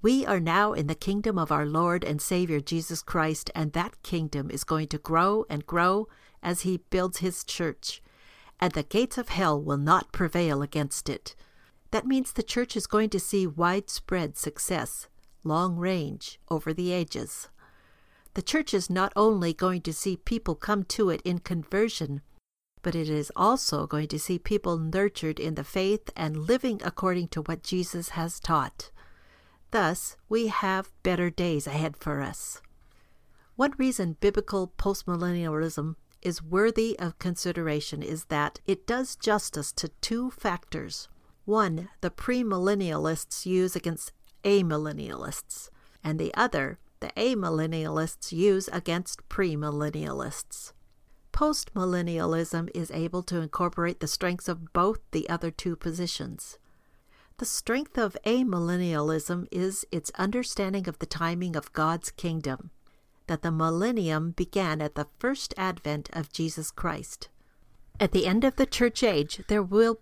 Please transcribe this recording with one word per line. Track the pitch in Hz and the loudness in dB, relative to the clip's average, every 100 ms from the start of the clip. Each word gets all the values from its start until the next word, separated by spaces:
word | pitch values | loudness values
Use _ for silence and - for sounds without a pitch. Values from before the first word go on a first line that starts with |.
We | 214 262 269 | 6 4 4
are | 196 | 2
now | 165 170 208 | 4 4 4
in | 185 147 | 2 0
the | 156 | -2
kingdom | - 202 214 190 | 0 0 0 0
of | 160 | 2
our | 151 147 | 2 2
Lord | 156 175 175 165 | 2 4 2 0
and | 147 | -2
Savior | - 185 180 151 | 0 2 2 0
Jesus | 139 165 156 165 | 0 -2 -2 -6
Christ, | - 175 156 156 - | -2 0 2 0 -4
and | - 156 | -4 -2
that | 165 180 - | 0 -4 -6
kingdom | - 175 156 147 139 | -4 -2 -2 -2 -4
is | 135 | -6
going | - 156 156 | -2 -2 0
to | 151 | -6
grow | - 160 185 214 - | 0 4 4 2 0
and | 151 - | -4 -2
grow | 170 180 196 220 - - - | 2 4 4 0 -10 -20 -8
as | - 175 | -4 -2
he | 180 180 - | 0 -2 0
builds | 185 180 - | 0 0 0
his | 180 175 | -2 -2
church, | - - 165 - - - - - - - - - | -8 -4 -4 -4 -10 -10 -14 -20 -20 -20 -20 -2
and | 180 | 0
the | 160 | 0
gates | 147 202 247 - | -2 0 0 -2
of | 240 | -4
hell | 170 185 147 | 2 2 2
will | 151 143 | 0 0
not | 143 180 - | 6 6 4
prevail | - 175 175 170 139 | 0 2 2 2 2
against | 143 156 139 - - | 0 0 0 -2 -4
it. | 139 - - - - - _ - | -6 -8 -18 -20 -20 -20 _ -2
That | 220 247 | -2 2
means | 262 262 | 0 0
the | - | -4
church | 220 - 247 226 | -2 0 -2 -2
is | - | 0
going | 208 214 | 2 2
to | 196 | 0
see | - 202 185 | 0 0 0
widespread | 151 170 190 202 - - 185 156 147 | 2 2 2 -2 -8 -2 -2 -2 -4
success, | - - - 180 - - - - - - | -6 -4 -2 -2 -2 -8 -12 -20 -20 -10
long | 160 156 180 170 | 0 2 2 0
range, | 180 185 147 151 - - - | 0 0 -2 -6 -12 -16 -4
over | 165 160 | -4 -2
the | 160 180 | -2 0
ages. | 180 165 - - - - - - - _ _ _ _ - | 0 -2 -4 -8 -10 -14 -18 -20 -20 _ _ _ _ -10
The | - | -6
church | - 311 302 | 0 0 2
is | 202 180 | 0 0
not | 185 196 - | 0 2 6
only | 214 208 170 | 6 6 2
going | 160 185 180 | 2 0 0
to | 170 | -2
see | 160 - 180 | -4 -2 -2
people | - 233 - 156 | -2 -2 0 -4
come | - 208 185 | 0 0 0
to | - 202 | 2 2
it | 160 | 2
in | - 175 | 0 -2
conversion, | - 175 - 196 226 - 147 143 - - _ _ _ _ | -2 -4 0 2 2 0 -4 -6 -8 -20 _ _ _ _
but | - 165 | -4 -2
it | 156 | 0
is | 151 143 - | 0 -2 2
also | 190 262 - 147 - | 4 4 2 -2 0
going | 147 151 | -2 -2
to | 151 | -4
see | - 175 | -2 -2
people | - 208 180 165 | 0 0 0 0
nurtured | 160 180 202 - 160 160 | 0 2 2 0 -4 -2
in | 151 156 | -4 -4
the | 147 | -4
faith | - 190 214 - - | 0 2 0 -2 -6
and | 160 156 156 | -4 -2 2
living | 254 262 214 | 2 2 -2
according | - - 190 180 175 | -4 -2 0 0 -2
to | - | -4
what | 156 165 | -4 -6
Jesus | - 185 175 175 170 | -2 -2 -2 -4 -6
has | - 165 - | -4 -4 -4
taught. | - 160 131 - - - - - - - - - - | 2 2 2 -6 -16 -16 -20 -20 -20 -20 -20 -20 -2
Thus, | 226 175 180 - - - | 2 2 0 -6 -12 -2
we | 220 226 | 0 2
have | 202 196 190 196 - | 2 2 0 -2 -2
better | 185 175 175 | 0 2 2
days | 170 175 151 143 | 2 2 2 0
ahead | 143 156 147 | -2 -2 -2
for | - 143 | -4 -2
us. | 139 - - - - - - - - - _ - - - | -4 -6 -10 -12 -16 -20 -20 -20 -20 -20 _ -20 -20 0
One | 277 277 | 0 2
reason | 262 247 180 160 | 0 2 -2 2
biblical | 202 202 202 202 185 - | 2 2 0 -2 -2 -2
postmillennialism | 202 196 - 175 175 175 170 151 160 156 151 160 - _ | 0 0 -2 -2 0 0 0 0 -2 -2 -6 -6 -14 _
is | - 170 | -6 -6
worthy | 160 180 220 226 226 - | -2 2 4 4 0 0
of | 175 - | -4 -4
consideration | 185 170 180 175 165 151 147 147 | -4 -2 -2 -2 0 -2 -2 -8
is | - 156 - | -6 -6 -2
that | 151 147 - - | 0 0 -2 -2
it | 190 - | -2 0
does | 240 262 - | -2 -2 -2
justice | - 208 - 156 143 | 2 2 2 -6 -6
to | - 160 - | -6 -8 -6
two | - 233 254 | -4 -2 -2
factors. | - 220 175 - 160 - 156 - - - - - | -2 -2 -2 -6 -10 -8 -10 -14 -18 -20 -16 0
One, | 214 202 160 180 - | 2 4 0 -6 -6
the | 180 | -6
premillennialists | - - 254 233 190 185 202 185 151 151 160 - - - | -4 0 0 2 2 2 2 0 0 0 -2 -4 -8 0
use | 185 185 180 | 2 2 0
against | 170 160 - - - - | -4 -4 -8 -14 -20 -4
amillennialists, | 202 202 175 151 151 147 143 65 - - - - - - - - | 4 6 6 2 -2 -6 -8 -8 -8 -8 -10 -14 -16 -20 -20 -10
and | 156 160 | -4 0
the | 165 - | -2 2
other, | 240 151 135 175 - _ | 2 2 -2 -6 -16 _
the | - - | -10 0
amillennialists | 226 247 185 160 160 165 156 156 160 - - | 2 2 0 0 0 -2 -2 -2 -2 -4 -8
use | 165 196 190 196 | 2 4 4 2
against | 175 - 170 180 - - | -6 -2 -4 -4 -10 -8
premillennialists. | - 190 151 151 147 151 151 151 139 131 147 - - - - - _ _ - - | -2 0 0 -2 -2 -2 -4 -6 -4 -6 -8 -12 -14 -16 -20 -20 _ _ -20 -4
Postmillennialism | - 302 302 - - 185 180 175 165 170 165 165 165 165 - | 2 2 2 -2 -2 0 2 0 0 0 0 0 -2 -4 -4
is | 160 | -6
able | - 165 180 | -2 -2 -2
to | 175 175 | -2 -4
incorporate | 156 - 175 - 170 - | -2 -2 -2 0 -2 -2
the | 151 | -4
strengths | - 180 180 - | -2 -2 -2 -4
of | 170 160 | -6 -2
both | - 185 220 - | 2 2 2 -2
the | 160 156 | -4 -2
other | 170 170 | -2 -2
two | 156 185 170 | -4 -6 -4
positions. | - 165 175 - - - - - _ - _ _ _ - _ - | -4 -4 -4 -4 -8 -10 -14 -18 _ -20 _ _ _ -20 _ -8
The | 240 | -4
strength | - - 240 294 - | -4 0 0 0 0
of | 220 - | 0 0
amillennialism | - 240 254 180 170 180 180 160 147 160 156 175 180 | 2 2 4 2 2 2 2 2 2 0 0 -4 -4
is | 180 185 190 - | -2 -2 -2 -4
its | 175 - - | -4 -6 -2
understanding | 190 240 247 - 196 196 180 | 0 0 -4 -2 -2 -2 -4
of | 160 | -6
the | - | -6
timing | 156 165 175 180 156 | -2 -2 0 -2 -2
of | - | -4
God's | - 156 165 - | 0 2 2 -2
kingdom, | - 175 160 143 131 - - - _ _ _ - | -6 -4 -2 -2 -4 -8 -20 -20 _ _ _ -4
that | 160 | -2
the | 165 | 0
millennium | 160 160 165 214 233 175 156 165 | 2 2 2 2 2 0 0 -2
began | 170 226 - 185 156 | -2 -2 0 0 0
at | 151 | -2
the | - 147 - | -2 -6 -4
first | 247 269 - - | -2 -2 -6 -4
advent | 190 175 - 147 - | -4 -2 -4 -4 -4
of | - 147 | -6 -6
Jesus | - 160 156 160 | -2 -4 -2 -8
Christ. | - 175 - - - - - _ _ - - - - | -4 -4 -4 -8 -14 -18 -20 _ _ -20 -20 -20 0
At | 202 | 2
the | 190 185 | 4 4
end | 196 | 4
of | 262 - | 4 4
the | 269 | 2
church | - 247 - | 4 2 4
age, | 240 170 147 - - | 4 4 0 -4 0
there | 208 | 2
will | 185 202 226 226 | 4 6 6 4